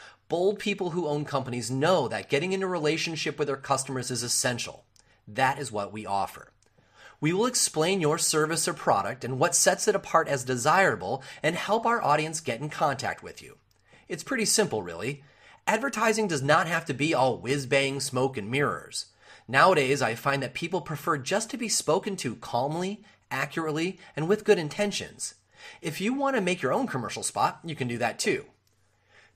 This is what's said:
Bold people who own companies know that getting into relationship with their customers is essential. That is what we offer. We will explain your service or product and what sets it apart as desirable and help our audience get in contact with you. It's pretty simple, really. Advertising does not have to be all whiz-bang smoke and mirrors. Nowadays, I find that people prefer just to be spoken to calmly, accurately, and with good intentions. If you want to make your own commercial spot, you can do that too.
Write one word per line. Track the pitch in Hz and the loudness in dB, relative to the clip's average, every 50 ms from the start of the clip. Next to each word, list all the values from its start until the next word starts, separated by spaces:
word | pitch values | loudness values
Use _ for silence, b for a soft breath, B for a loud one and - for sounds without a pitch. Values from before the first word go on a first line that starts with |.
| B B B B B - | B B B B B -4
Bold | 156 170 185 202 202 190 | 0 2 2 2 2 0
people | - 208 196 - 185 170 | -2 -2 -2 -2 -4 -4
who | 156 180 165 147 | -2 -2 -2 -2
own | 147 147 147 | -2 -2 -2
companies | - 147 135 127 117 123 123 107 110 | -2 -2 -2 -2 -4 -4 -6 -4 -4
know | 131 131 147 175 190 160 127 107 | -2 2 2 4 4 4 2 0
that | 113 101 98 - | -4 -6 -2 0
getting | 139 143 170 185 | 0 0 0 0
into | 190 190 190 185 | -2 -2 -2 -2
relationship | 180 170 151 151 160 160 - 170 160 - - 156 139 - | -2 0 0 0 0 0 -2 -4 -4 -4 -4 -4 -2 -2
with | - 143 | -2 -2
their | 135 | -4
customers | 135 - - 135 127 131 - 131 123 113 - | -4 -2 0 0 0 0 -4 -6 -6 -4 -4
is | 123 113 | -4 -4
essential. | 120 117 - - - 127 120 113 - - - - _ _ b b b b b b b | -2 -2 0 0 0 0 -2 -2 -6 -8 -12 -16 _ _ b b b b b b b
That | 107 104 127 131 131 139 139 | -8 -2 2 2 2 2 0
is | 143 110 | -4 -4
what | 107 104 101 98 | -4 -4 -4 -4
we | 104 110 101 | -6 -8 -4
offer. | 95 101 98 95 - - - - - _ _ _ B B B B B B B B B B B | -2 0 0 0 -2 -6 -12 -20 -20 _ _ _ B B B B B B B B B B B
We | 147 156 | 0 2
will | 180 196 233 | 2 2 2
explain | 247 240 - - - - 156 156 180 196 190 | 2 2 0 0 0 0 0 2 2 2 2
your | 156 147 160 165 | 2 2 2 2
service | - - - 156 156 156 170 165 - | 0 2 2 2 2 2 0 0 -2
or | 185 160 | -2 -4
product | - - 170 117 98 95 101 123 - - | 0 2 4 4 4 2 0 -4 -6 -6
and | 120 135 127 | -6 0 0
what | 160 170 - | 2 2 4
sets | - - 190 185 190 - | 4 4 4 4 4 2
it | 214 196 | 2 0
apart | 196 - - - 165 156 | 0 0 2 2 2 4
as | 143 143 135 | 2 0 -2
desirable | 120 127 127 120 113 151 165 190 190 156 113 90 92 98 131 131 B B B B | 0 -2 -2 0 2 4 6 6 6 4 2 0 -2 -4 -4 -4 B B B B
and | - 156 175 | -2 -2 -2
help | - - 196 208 226 233 | -2 0 0 0 2 2
our | 226 233 220 | 2 0 2
audience | - 139 147 156 156 160 156 - | 2 2 2 2 2 -2 -6 -6
get | - 127 113 117 | -4 -4 -4 -4
in | 147 147 | -6 -8
contact | - - 165 147 131 127 120 98 82 - | -2 0 0 0 0 0 -4 -4 -6 -6
with | - 85 - - | -10 -14 -16 -16
you. | 73 64 - - _ _ _ b b b b b b - | -18 -20 -20 -20 _ _ _ b b b b b b -12
It's | 180 151 - | -12 -10 -6
pretty | - 269 233 208 | -4 -4 -2 0
simple, | - - 226 202 143 120 107 | 2 2 2 2 2 -2 -4
really. | 90 85 85 87 110 131 147 B B B B B B B B B B | -6 -6 -8 -6 -6 -6 -8 B B B B B B B B B B
Advertising | - 208 220 262 277 - 214 226 226 214 220 214 | 0 0 0 0 -2 -2 0 2 2 2 2 0
does | 185 165 131 | 0 0 0
not | 131 143 151 170 185 | 2 4 4 4 4
have | 160 170 165 165 | 0 -2 -2 -2
to | - | -4
be | 135 117 143 160 156 | -2 0 0 2 4
all | 123 131 131 110 90 | 4 4 2 2 0
whiz-bang | 90 120 143 143 131 131 143 139 139 135 139 135 | -2 -2 -2 -2 0 2 2 2 2 2 -2 -4
smoke | 135 - 127 127 131 135 131 | -4 -2 0 0 0 0 0
and | 110 98 107 | -4 -4 -2
mirrors. | 127 143 143 113 87 73 - - - - - B B B B B B B B | 0 0 0 0 -2 -4 -8 -10 -12 -12 -12 B B B B B B B B
Nowadays, | - 123 143 160 185 185 151 131 127 143 127 | 2 6 8 8 8 8 6 4 4 2 2
I | 127 110 117 | 2 0 -2
find | - - 139 139 139 | -2 -2 -2 0 0
that | 131 117 | -2 -6
people | - - 165 165 190 175 | -6 -6 -4 -4 -4 -4
prefer | 147 - 151 - - 175 156 | -4 -6 -8 -4 -2 -2 -2
just | 139 127 - 185 220 220 - | -2 -2 -2 -2 -2 -2 -4
to | - | -6
be | 226 240 214 | -6 -4 -2
spoken | - - - 147 156 190 - 214 196 | -2 0 2 2 2 2 0 -2 -4
to | 180 - 123 104 | -4 -4 -6 -6
calmly, | - - - - 120 131 147 156 175 185 190 214 226 B B B B B - | -8 -6 -4 -2 0 0 0 -2 -2 -4 -4 -6 -8 B B B B B -6
accurately, | 131 131 143 147 - 165 160 156 147 160 165 185 190 B B B B | -4 -4 -4 -4 -4 -4 -2 -2 -2 0 -2 -2 -4 B B B B
and | 143 156 170 | -2 0 2
with | 214 214 | 0 4
good | - 214 202 180 | 4 4 4 4
intentions. | 156 147 - - 208 208 185 - 87 71 - - - - - _ _ B B B B B B B | 2 0 -2 -2 -2 0 -2 -4 -8 -10 -10 -12 -12 -12 -12 _ _ B B B B B B B
If | - 165 147 - | -8 -8 -4 -2
you | 185 226 262 | -2 -2 0
want | 285 277 269 269 | 0 0 0 0
to | 226 | 2
make | 185 180 180 - | 2 0 0 0
your | - 127 | 0 0
own | 160 233 277 - | 0 0 0 -2
commercial | - 127 110 95 - 113 | -2 -4 -4 -6 -6 -6
spot, | 95 - - 101 120 170 - - - | -6 -4 0 0 0 0 0 -4 -10
you | 165 147 | -8 -6
can | - 127 | -4 -4
do | 120 120 113 | -4 -2 -2
that | 120 110 - - | -2 -2 -2 -2
too. | - 214 143 87 - - _ _ _ _ _ b b b b b b b b b b b b | -2 0 -2 -2 -4 -10 _ _ _ _ _ b b b b b b b b b b b b